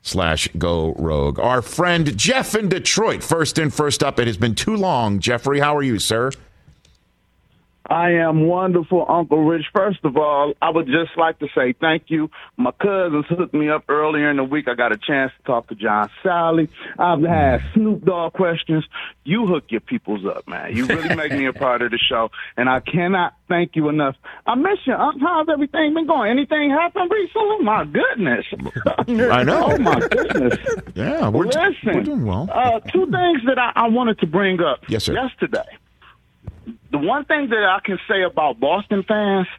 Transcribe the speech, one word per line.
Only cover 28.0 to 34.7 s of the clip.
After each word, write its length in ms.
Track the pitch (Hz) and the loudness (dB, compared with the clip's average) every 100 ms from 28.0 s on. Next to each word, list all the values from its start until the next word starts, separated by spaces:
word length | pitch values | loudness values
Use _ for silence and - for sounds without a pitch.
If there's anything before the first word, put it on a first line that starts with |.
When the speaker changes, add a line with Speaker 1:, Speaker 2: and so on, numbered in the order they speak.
| 508 508 170 117 - - - - - - 247 | 0 0 0 -2 -4 -10 -8 -4 -4 -2 -2
Speaker 1:
I 340 | 233 240 196 | 0 2 4
know. 240 | - 294 - | 4 2 2
Speaker 2:
<laughs> 60 | |
Oh, 60 | - | 2
my 200 | 254 - 466 | 2 2 0
goodness. 500 | 494 - - 247 523 523 453 - | 0 0 0 0 0 -2 -6 -6
Speaker 1:
Yeah, 340 | - 120 311 120 | -6 -4 -2 0
we're, 180 | 104 220 | 2 2
Speaker 2:
Listen, 280 | 285 381 311 214 | 2 0 0 -2
Speaker 1:
we're 160 | 277 | -2
doing 200 | 208 285 113 | -2 -2 -2
well. 220 | 92 175 | -2 -2
Speaker 2:
uh, 280 | 220 247 226 | 0 2 0
two 260 | - 359 370 | 0 0 0
things 300 | 359 359 320 233 | 2 2 2 0
that 120 | 254 | 0
I, 140 | 240 | 0
I 140 | - 233 | 0 2
wanted 320 | 226 240 214 | 2 2 0
to 60 | 175 | 0
bring 340 | 165 196 185 | 2 2 2
up 220 | 165 | 0